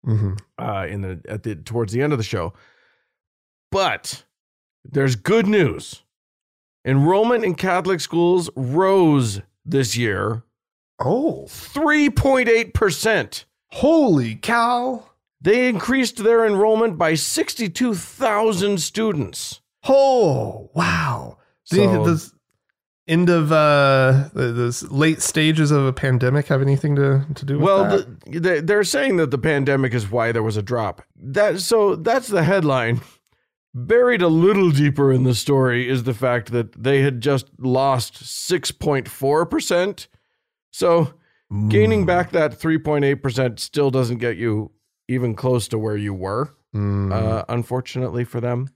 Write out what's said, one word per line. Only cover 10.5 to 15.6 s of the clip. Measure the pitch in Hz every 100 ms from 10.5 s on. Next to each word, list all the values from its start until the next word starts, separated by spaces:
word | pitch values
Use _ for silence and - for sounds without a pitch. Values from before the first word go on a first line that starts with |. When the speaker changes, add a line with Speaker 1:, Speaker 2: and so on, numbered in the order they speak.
| _ _ _ _ _
Speaker 1:
Oh. | 127 214 311 - -
Speaker 2:
Three | - - 285 302 302 285
point | 208 277 262 240
eight | 226 226
percent. | - 208 156 220 208 113 - - _ _
Speaker 1:
Holy | - 277 330 262 156 117 110
cow. | - 233 240 247 254 240 - _ _ _
Speaker 2:
They | 151 233